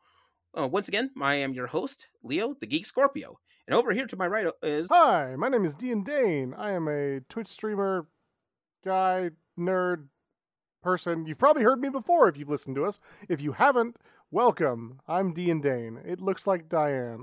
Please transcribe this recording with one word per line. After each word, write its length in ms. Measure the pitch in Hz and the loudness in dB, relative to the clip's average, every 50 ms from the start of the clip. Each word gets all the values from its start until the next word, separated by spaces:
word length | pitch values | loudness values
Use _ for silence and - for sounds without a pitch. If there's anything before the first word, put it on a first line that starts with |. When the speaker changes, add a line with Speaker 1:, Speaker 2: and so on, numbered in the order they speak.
| _ _ _ _ _ _ _ _ _ _ - | _ _ _ _ _ _ _ _ _ _ -6
Speaker 1:
Uh, 120 | 170 143 131 | -6 -4 -2
once 180 | 151 202 202 | -2 -2 -2
again, 240 | - - 214 262 269 - - | -2 -2 -4 -4 -4 -4 -2
I 140 | 139 139 143 | 0 0 0
am 180 | 143 139 135 131 | 0 0 -2 -4
your 140 | 127 123 | -6 -8
host, 400 | 123 - 170 254 269 - - - - _ _ - | -4 -4 -4 -4 -6 -10 -14 -18 -20 _ _ -8
Leo, 300 | 117 139 180 220 269 277 | -4 -2 -2 -2 -4 -6
the 140 | - - | -8 -8
Geek 180 | 107 139 170 208 | -6 -4 -4 -4
Scorpio. 520 | - - 254 277 269 269 101 82 - - - _ _ _ _ _ | -4 0 2 2 2 0 -4 -10 -12 -16 -20 _ _ _ _ _
And 80 | - 143 | 0 2
over 160 | 220 247 247 | 2 2 2
here 160 | 185 247 269 | 0 -2 -2
to 80 | - - | -4 -6
my 120 | 185 185 | -4 -2
right 200 | 175 202 220 202 165 - - 165 | -2 -2 -2 -2 -2 -4 -4 -4
is 240 | 156 147 151 170 185 | -2 -2 -2 0 4
Speaker 2:
Hi, 460 | 320 359 320 262 196 160 139 131 131 | 6 6 8 6 6 2 0 -2 -4
my 140 | 139 196 302 | -4 -2 0
name 160 | 269 226 190 | 2 2 0
is 100 | 156 143 | 0 -2
Dean 300 | 160 247 254 233 208 190 | -6 -6 -4 -4 -4 -4
Dane. 480 | 269 294 285 247 196 160 139 131 123 135 | -2 0 0 2 2 2 0 -2 -4 -6
I 140 | - - 208 | -8 -6 -4
am 160 | 196 175 160 | -4 -2 -2
a 320 | 151 147 147 143 143 139 135 131 | -2 -2 -2 -2 -4 -4 -6 -8
Twitch 200 | _ - 226 214 | _ -10 -10 -10
streamer, 600 | - - - 220 214 208 196 196 190 190 180 156 - _ _ _ _ _ _ _ _ _ _ _ _ _ _ _ | -10 -10 -8 -6 -4 -2 0 0 0 0 -2 -4 -8 _ _ _ _ _ _ _ _ _ _ _ _ _ _ _
guy, 460 | 190 185 185 190 185 185 185 180 170 160 _ _ _ _ 175 | -2 0 2 2 2 2 0 -2 -4 -6 _ _ _ _ -4
nerd, 480 | 170 185 185 185 180 180 175 160 143 139 _ _ _ _ _ _ _ _ _ _ _ _ _ _ - | -2 0 0 0 2 0 -2 -4 -6 -14 _ _ _ _ _ _ _ _ _ _ _ _ _ _ -2
person. 440 | 180 185 175 - 175 170 165 160 | -2 -2 0 0 -4 -4 -4 -4
You've 100 | 156 147 | -6 -2
probably 240 | - 247 294 311 294 | 4 4 6 6 6
heard 180 | 214 240 269 240 | 6 4 4 4
me 100 | 269 277 | 0 -4
before 380 | 269 262 220 - 349 330 254 | -4 -4 0 2 6 6 6
if 100 | 185 143 | 6 4
you've 120 | 143 147 143 | 0 -4 -4
listened 260 | 147 135 - 139 131 | -4 -4 -4 -6 -4
to 100 | 135 156 | -4 -4
us. 140 | 202 202 - _ - - - 202 - | -4 -4 -8 _ -20 -20 -20 -6 -4
If 100 | 175 139 | -4 -4
you 120 | 147 147 | -2 -6
haven't, 460 | 127 - 240 285 254 240 226 240 - - _ _ _ _ _ _ | 0 4 4 4 6 4 0 0 -4 -12 _ _ _ _ _ _
welcome. 680 | 143 202 247 233 - - 165 135 120 113 113 113 131 135 _ | 0 4 4 4 4 4 0 0 0 -2 -8 -12 -16 -16 _
I'm 240 | - 165 185 196 185 | -4 -2 0 0 0
Dean 300 | 156 170 180 175 165 156 | -2 0 0 0 0 2
Dane. 380 | 143 139 127 120 117 113 113 117 - | 0 0 -2 -2 -4 -8 -12 -12 -10
It 160 | 156 180 180 | -10 -10 -4
looks 280 | 190 196 190 - - | -2 -4 -4 -2 0
like 220 | 202 190 175 160 160 | -2 -2 -2 -2 -2
Diane. 520 | 175 160 151 147 139 131 123 120 117 113 | 0 0 0 0 0 -2 -4 -6 -8 -12